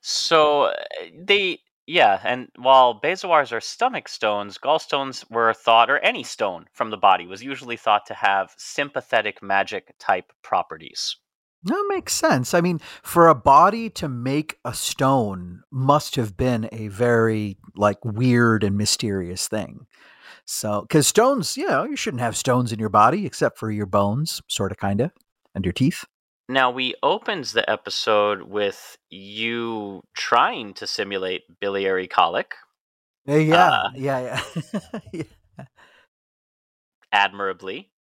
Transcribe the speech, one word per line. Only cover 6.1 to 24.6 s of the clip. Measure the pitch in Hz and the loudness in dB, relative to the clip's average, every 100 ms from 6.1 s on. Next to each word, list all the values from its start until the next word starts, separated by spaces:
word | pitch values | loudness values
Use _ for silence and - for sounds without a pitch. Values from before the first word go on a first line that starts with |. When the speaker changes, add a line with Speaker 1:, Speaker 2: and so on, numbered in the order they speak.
| 226 | -2
Speaker 1:
stone | 113 - 104 87 - | -10 -4 -4 -4 -14
from | _ 113 | _ -8
the | 107 | 2
body | 101 90 87 | 4 4 0
was | 98 | -14
usually | 127 135 123 117 | -12 -14 -10 -6
thought | - 104 - | 0 0 0
to | |
have | 104 104 98 95 _ | -4 0 0 -2 _
sympathetic | - - 143 135 - 117 104 - | -14 -8 -6 -6 -2 -2 -2 -8
magic | 98 98 98 98 _ _ | -2 -2 0 -6 _ _
type | - 95 - _ | -2 -2 -4 _
properties. | - 95 - 78 78 - - - _ _ _ _ | -4 -4 -4 -12 -16 -12 -10 -12 _ _ _ _
Speaker 2:
That | 170 349 403 | -6 -4 -4
makes | 392 - | -6 -6
sense. | - 311 139 123 | -2 0 0 0
I | 175 | 0
mean, | 175 165 - - | 0 -4 -10 -20
for | - 170 165 | -4 6 6
a | |
body | 143 135 139 180 226 226 | 6 6 8 6 2 -8
to | - 156 | -8 -8
make | 123 123 143 151 - | -6 -2 -2 -4 -10
a | 120 - | -10 -8
stone | - - 135 135 107 95 87 90 _ | -8 -2 2 2 0 -4 -12 -16 _
must | 131 131 147 - - | -4 2 2 2 -4
have | 110 95 | -6 -2
been | 127 120 110 | -2 -2 -4
a | 107 107 | -10 -12
very, | 98 120 117 113 110 104 92 - - | -2 2 4 4 0 -4 -8 -18 2
like, | 104 101 120 | 2 2 -6
weird | 104 127 120 117 110 | 0 4 6 4 4
and | 101 101 | 2 0
mysterious | 104 - 113 98 87 92 - | 0 -2 -2 -4 -6 -8 -6
thing. | 110 - 64 - _ - _ - - - | -6 -8 -16 -20 _ -20 _ -20 -20 -12
So, | - 107 104 - | -8 -4 -4 2
'cause | 156 143 | 2 4
stones, | - 247 277 160 - | 4 4 2 -2 -4
you | 359 | -2
know, | 139 214 | 0 -2
you | 285 | -6
shouldn't | - 123 | -6 -4
have | 120 - | -4 -4
stones | - 127 123 | 0 0 0
in | 110 | -4
your | 107 | 2
body | 104 110 175 185 | 6 6 4 -4
except | - 135 - | -2 -2 -2
for | 110 | -6
your | 104 101 | -6 0
bones, | 101 101 117 156 - - | 2 2 0 -4 -8 -8
sorta, | - | -4